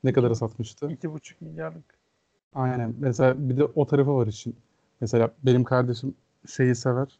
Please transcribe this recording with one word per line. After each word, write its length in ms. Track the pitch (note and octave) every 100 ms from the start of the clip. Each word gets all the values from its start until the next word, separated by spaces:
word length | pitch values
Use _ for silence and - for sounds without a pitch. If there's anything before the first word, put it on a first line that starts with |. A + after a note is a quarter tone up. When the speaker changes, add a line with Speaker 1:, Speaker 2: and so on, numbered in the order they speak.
Speaker 1:
ne 80 | C3
kadara 220 | B2+ A#2+
satmıştı? 560 | A2+ A#2 - A2 - D3
Speaker 2:
İki 220 | D3+ E3
buçuk 280 | D#3 - -
milyarlık. 580 | D#3+ D#3+ D#3+ E3 C#3+ _ _ _ _ _ _
Speaker 1:
Aynen. 400 | C#3 B2+ B2+ A#2 A#2
Mesela 500 | C3+ A#2+ C3 C3 C#3
bir 80 | B2+
de 80 |
o 220 | D3 - C#3
tarafı 280 | C#3 C#3 C#3
var 100 | A2+
işin. 300 | G#2+ - - _ _ _ _
Mesela 300 | A#2 A#2+ A2+ -
benim 220 | C3 B2+
kardeşim 500 | A#2+ B2+ B2 A#2 C3 - _ _ -
şeyi 260 | - B2+
sever. 440 | A#2 B2+ B2 C#3 _